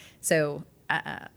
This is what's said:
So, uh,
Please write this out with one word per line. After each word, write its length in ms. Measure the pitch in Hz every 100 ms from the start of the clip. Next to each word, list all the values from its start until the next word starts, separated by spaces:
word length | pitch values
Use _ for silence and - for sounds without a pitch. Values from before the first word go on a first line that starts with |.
| - -
So, 420 | - 165 147 147 - - -
uh, 380 | 160 - 135 -